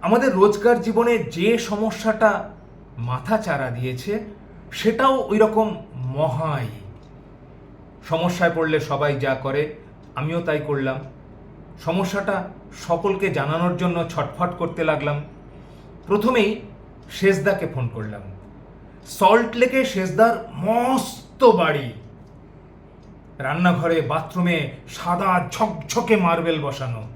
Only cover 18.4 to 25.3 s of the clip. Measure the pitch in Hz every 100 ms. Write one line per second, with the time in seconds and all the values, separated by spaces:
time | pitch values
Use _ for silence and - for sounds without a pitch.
18.4 | - - - - - - - - 196 226
19.4 | 226 240 247 262 262 190 185 151 226 233
20.4 | - - 185 233 247 262 - - - -
21.4 | 254 185 160 143 123 104 - - - -
22.4 | - - - - - - - - - -
23.4 | 131 156 175 175 165 165 131 156 - 180
24.4 | 175 165 135 - - - 175 175 190